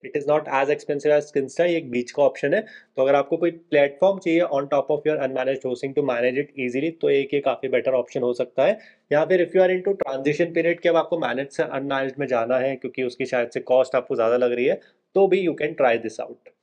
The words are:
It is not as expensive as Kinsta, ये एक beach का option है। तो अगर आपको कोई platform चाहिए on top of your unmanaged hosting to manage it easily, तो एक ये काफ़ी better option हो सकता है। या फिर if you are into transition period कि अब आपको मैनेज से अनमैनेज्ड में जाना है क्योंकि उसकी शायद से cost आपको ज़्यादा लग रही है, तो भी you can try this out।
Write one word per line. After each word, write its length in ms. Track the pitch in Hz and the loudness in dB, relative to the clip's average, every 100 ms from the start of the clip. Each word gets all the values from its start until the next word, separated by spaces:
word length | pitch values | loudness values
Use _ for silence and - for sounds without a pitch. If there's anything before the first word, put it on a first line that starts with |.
| 135 | -6
It 100 | 147 | -6
is 60 | 139 | 0
not 200 | 151 147 135 | 0 0 -2
as 120 | 139 | 0
expensive 400 | 147 - 147 151 | -2 -2 -4 2
as 120 | 147 147 | 2 2
Kinsta, 320 | 143 131 - 175 | -4 -4 0 0
ये 100 | 170 | 0
एक 140 | 139 | -2
beach 200 | 123 123 | -6 -4
का 120 | - | 0
option 320 | 139 - 147 | 0 2 -2
है। 60 | 180 | 0
तो 420 | 220 - _ - | -2 -16 _ -2
अगर 120 | 131 | 2
आपको 220 | 143 139 165 | 4 2 2
कोई 140 | 175 | 2
platform 680 | 165 _ 147 143 143 190 190 | 0 _ 4 4 4 2 2
चाहिए 220 | 175 165 175 | 0 2 2
on 100 | 143 143 | 0 0
top 180 | 143 - | 0 0
of 100 | 147 151 | 0 0
your 60 | 151 135 | -2 -2
unmanaged 400 | 131 131 135 131 | -2 -2 -2 -4
hosting 260 | 123 139 139 | -6 -4 -2
to 40 | 143 | 0
manage 320 | 120 123 127 | 0 0 0
it 60 | 147 139 | -4 -4
easily, 260 | 127 123 156 165 | -4 -2 -4 -2
तो 100 | 147 | 0
एक 240 | 139 135 | 2 2
ये 60 | 143 | -2
काफ़ी 280 | 139 123 131 | 0 -2 -2
better 240 | 127 117 | -2 0
option 280 | 127 123 - | -2 -2 -2
हो 100 | 123 | -2
सकता 300 | 123 123 - | -2 -4 0
है। 140 | 147 220 - _ _ | 0 0 -6 _ _
या 120 | 151 | 0
फिर 200 | 156 185 | 2 2
if 100 | 170 185 | 2 2
you 60 | |
are 60 | 185 | 2
into 200 | 185 180 196 | 2 -2 -2
transition 500 | 147 135 135 147 170 165 | -4 -2 -2 0 -2 0
period 240 | 165 170 | -2 0
कि 80 | 175 | 2
अब 80 | 165 | 2
आपको 220 | 156 170 | 0 -2
मैनेज 320 | 131 120 139 - | -2 -4 -6 -4
से 60 | |
अनमैनेज्ड 560 | 151 143 139 135 135 127 | -4 -4 -4 -4 -4 -6
में 60 | 139 | -2
जाना 320 | 123 113 127 | -2 0 0
है 160 | 131 131 | 0 -4
क्योंकि 260 | 127 123 | -8 -6
उसकी 240 | 127 - 127 | -6 -4 -4
शायद 240 | 127 117 | -2 -2
से 100 | 127 - | -6 0
cost 240 | 127 127 | 2 4
आपको 200 | 131 123 | 0 -2
ज़्यादा 220 | 127 113 123 | -2 2 2
लग 160 | 123 | 2
रही 140 | 120 131 | 0 0
है, 140 | 180 - _ _ | -2 -6 _ _
तो 120 | - 190 | 2 2
भी 180 | 190 180 | 2 0
you 80 | 135 | -2
can 160 | 151 160 | -6 0
try 120 | 135 117 113 | 2 2 -2
this 140 | - | -10
out। 320 | 117 120 - _ | -12 -14 -20 _